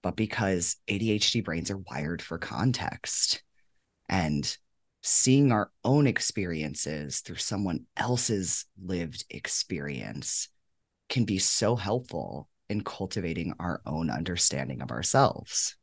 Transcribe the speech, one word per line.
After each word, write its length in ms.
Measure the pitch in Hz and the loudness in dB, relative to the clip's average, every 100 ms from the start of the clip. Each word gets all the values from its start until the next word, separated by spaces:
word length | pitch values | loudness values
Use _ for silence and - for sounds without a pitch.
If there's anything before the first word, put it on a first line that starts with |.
but 140 | 90 87 | -4 -2
because 600 | 107 - 98 90 - - - | -2 0 0 4 2 0 -4
A 100 | 95 | -2
D 120 | 110 | 2
H 220 | 107 - | 2 2
D 100 | 117 | 0
brains 280 | - 82 85 | -2 -4 -4
are 60 | 98 | -6
wired 460 | 92 69 73 85 | -6 -6 -4 -6
for 160 | - 85 | -8 -8
context, 1040 | - - 120 120 - - - - - - _ _ _ _ _ _ - | -6 0 0 0 -4 -6 -2 0 0 -2 _ _ _ _ _ _ -2
and 480 | 92 80 73 64 - _ _ _ _ | 0 0 0 -2 -8 _ _ _ _
seeing 500 | - - 131 135 139 | 4 6 8 8 6
our 180 | 107 - _ | 4 0 _
own 220 | 113 143 139 | 2 4 4
experiences 1120 | 107 - - 90 82 76 67 73 76 73 - | 2 0 0 -4 -4 -4 -4 -4 -6 -2 -4
through 160 | - 78 | -4 -6
someone 500 | - 101 98 80 - - | -4 -2 -2 -4 -6 -6
else's 680 | 120 123 - 104 87 - - - | -2 2 2 2 2 0 -2 -12
lived 420 | 92 90 82 - - | -6 -4 -4 -10 -12
experience 1200 | - - - - 76 71 65 52 - - - - _ _ _ _ _ _ | -10 -4 -2 -2 -6 -6 -8 -8 -6 -4 -4 -4 _ _ _ _ _ _
can 140 | 127 | 0
be 140 | 104 95 | 0 4
so 380 | - - 107 120 | 4 4 2 0
helpful 720 | 98 123 - 80 50 69 - _ _ | 0 -2 -2 -8 -8 -10 -14 _ _
in 160 | 104 | -4
cultivating 680 | 98 - 95 107 85 82 82 - | -4 -8 -6 -4 -4 -4 -6 -4
our 240 | 87 - | -6 -6
own 260 | - 78 80 | -6 -2 -2
understanding 680 | 64 85 87 - 69 64 65 | -2 -4 2 2 2 -6 -8
of 100 | 64 | -8
ourselves. 840 | 58 - 135 135 - - - - - | -2 2 6 4 2 -4 -2 -2 -4